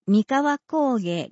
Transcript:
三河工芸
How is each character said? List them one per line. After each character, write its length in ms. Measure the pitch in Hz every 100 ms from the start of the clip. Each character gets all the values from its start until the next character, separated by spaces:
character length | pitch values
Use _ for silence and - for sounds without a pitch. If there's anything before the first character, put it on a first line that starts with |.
| -
三 180 | 208
河 340 | - 269 294 285 -
工 320 | 320 277 233
芸 320 | 175 170 -